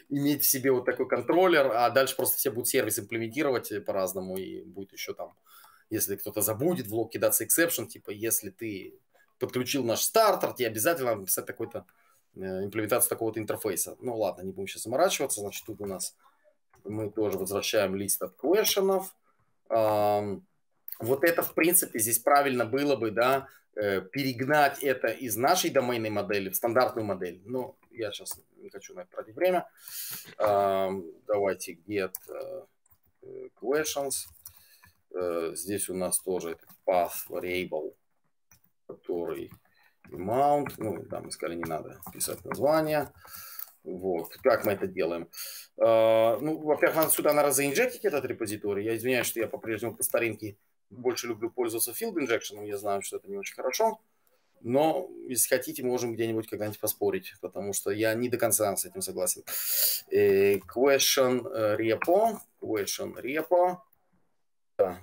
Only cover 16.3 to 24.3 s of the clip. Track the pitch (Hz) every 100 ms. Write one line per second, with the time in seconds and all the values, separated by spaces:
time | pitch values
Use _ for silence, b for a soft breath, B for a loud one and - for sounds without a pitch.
16.3 | b b b _ _ 98 107 107 104 104
17.3 | 95 92 101 - 110 98 95 101 - 90
18.3 | - 131 196 202 - 196 190 185 - _
19.3 | _ _ _ - 113 110 104 104 104 104
20.3 | 92 - _ _ _ - - 110 139 170
21.3 | 170 - - 160 180 - 117 110 117 -
22.3 | 143 139 123 113 131 143 131 110 101 123
23.3 | 135 135 B B - 104 95 92 139 135